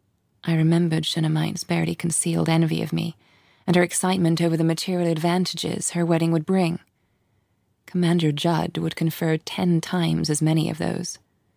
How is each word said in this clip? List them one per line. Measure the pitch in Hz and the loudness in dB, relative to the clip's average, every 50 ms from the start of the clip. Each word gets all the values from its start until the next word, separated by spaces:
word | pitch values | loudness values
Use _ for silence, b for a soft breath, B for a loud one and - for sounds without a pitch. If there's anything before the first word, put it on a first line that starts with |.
| _ _ _ _ _ _ _ _ - | _ _ _ _ _ _ _ _ -2
I | - 165 | 0 2
remembered | 160 160 160 170 170 175 165 160 156 160 | 2 4 4 4 4 2 2 0 -2 -2
Shunammite's | - - 165 160 156 156 156 160 160 - 170 - | -2 -2 -2 0 0 0 0 -2 -2 -4 -6 -6
barely | - 170 170 165 160 170 | -4 -2 -2 0 -2 -4
concealed | - - 165 160 - - 175 165 170 160 156 | -4 -4 -4 -4 -2 -2 0 0 0 2 2
envy | 165 165 165 156 160 165 | 4 2 2 2 0 -2
of | 165 156 | -4 -2
me | - 165 165 170 - b b b b b b b b b b | -2 -4 -4 -4 -8 b b b b b b b b b b
and | - 170 180 | 0 2 2
her | 175 | 2
excitement | 170 - - - 185 185 190 175 165 165 160 | 2 0 -2 -2 -2 0 2 2 2 2 2
over | 170 170 160 160 | 2 0 2 2
the | 165 | 2
material | 160 165 160 - - 185 180 175 170 | 0 0 -2 -2 -4 -2 0 0 0
advantages | 165 156 160 175 175 185 185 - - 165 - 165 170 - 180 - | 0 0 0 0 2 2 0 -2 -4 -6 -6 -6 -6 -4 -6 -4
her | - 170 170 | -2 -2 0
wedding | 165 170 165 165 165 | 2 2 2 2 2
would | 165 165 156 | 0 0 0
bring. | - 190 190 180 165 170 - - _ _ _ _ _ _ _ _ _ _ _ _ _ _ _ _ _ _ _ _ | 0 0 2 2 0 -2 -6 -10 _ _ _ _ _ _ _ _ _ _ _ _ _ _ _ _ _ _ _ _
Commander | - - 180 175 165 170 175 165 151 147 | -6 -2 0 2 2 2 4 2 2 0
Judd | 147 - 170 170 156 165 170 - 165 | 0 0 0 0 0 0 -2 -4 -4
would | 165 160 - - | -4 -4 -4 -2
confer | 165 165 - - 170 160 160 160 | -2 -2 -2 -2 0 0 0 -2
ten | - - - - 185 175 175 165 | -4 -8 -6 -2 0 2 2 2
times | - - - 180 170 160 160 160 160 156 | 0 -2 -2 -2 0 0 0 0 0 -2
as | 151 147 | -2 0
many | 156 156 160 160 156 165 | 2 2 2 2 0 -2
of | 160 156 | -4 -4
those. | 170 170 170 180 180 - - - _ _ _ _ _ _ _ | -4 -4 -4 -4 -6 -10 -12 -14 _ _ _ _ _ _ _